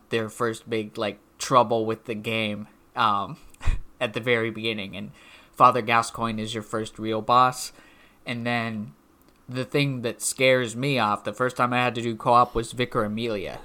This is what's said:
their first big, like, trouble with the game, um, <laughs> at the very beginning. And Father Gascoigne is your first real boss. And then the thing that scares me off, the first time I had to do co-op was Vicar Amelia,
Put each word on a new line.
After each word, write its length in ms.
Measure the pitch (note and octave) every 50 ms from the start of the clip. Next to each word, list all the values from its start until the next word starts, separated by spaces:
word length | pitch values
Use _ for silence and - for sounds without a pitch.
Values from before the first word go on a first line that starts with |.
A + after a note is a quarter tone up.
| _ _
their 180 | - A2+ A2 G#2+
first 400 | - - B2 A2+ A2+ - - -
big, 280 | A#2+ A2 G#2+ G#2 - -
like, 200 | A2 G#2 G2 - _ _ _ _
trouble 460 | - - C#3+ B2+ A#2 A2 A#2+ A2+ A2
with 180 | A2 A2+ A2 _
the 80 | - A2+
game, 520 | G#2 G#2 A#2+ A2 A2 A2 G#2+ G#2 G#2 G#2 - _ _ _ _ _
um, 420 | B2+ A#2 A2 G2+ G2+ G2 F#2+ D#3 - - - - _ - -
<laughs> 320 | - - - - - _
at 120 | B2+ A#2 -
the 60 | -
very 300 | A#2 B2+ A#2+ A#2 A2+ A#2
beginning. 460 | G#2 G#2+ A2 A2+ A2 G#2+ F#2+ G2 A2
And 160 | - G#2 C3+ - - - - - - - _
Father 300 | _ - C3 B2 B2 B2
Gascoigne 600 | A2 A#2 A#2 A#2 A2+ - - - A#2 A2+ A2 A2
is 100 | G#2+ A2 A#2
your 80 | A2
first 360 | G#2+ - - A2 A2 A2 - -
real 240 | A2 A2 A2 A2
boss. 500 | G#2+ A2 A#2+ B2 B2+ B2+ B2 - - - - - - - - _ - _ _ _ _
And 200 | - B2 A#2+ A#2
then 480 | A#2+ A#2+ A#2 A2+ A#2 A2 G#2+ G#2+ C3 - _ _ _ _ _ _ _ _ _ _ -
the 160 | B2 B2+ B2+
thing 360 | - - D3 C#3+ C#3 C3+ B2
that 180 | A2+ A#2 G#2+ -
scares 520 | - - - - C3+ C3 C3 B2+ B2 A2+ G#2
me 240 | A#2+ C3 C#3+ C#3 B2
off, 260 | A2 G#2 G#2 G2+ -
the 80 | G#2+ G2+
first 220 | - B2+ B2+ B2
time 160 | - B2 B2
I 60 | B2 B2
had 160 | B2 B2 A#2
to 80 | A#2+
do 140 | A#2 A#2+ A2+
co-op 380 | A2 - C3 A#2+ A#2+ B2 - -
was 180 | A#2 A#2 -
Vicar 320 | - A#2+ B2 - - B2+ G#2+
Amelia, 560 | G#2 G#2 A2 A#2+ A#2 A2 G2+ F2 C#2+ A#1+ -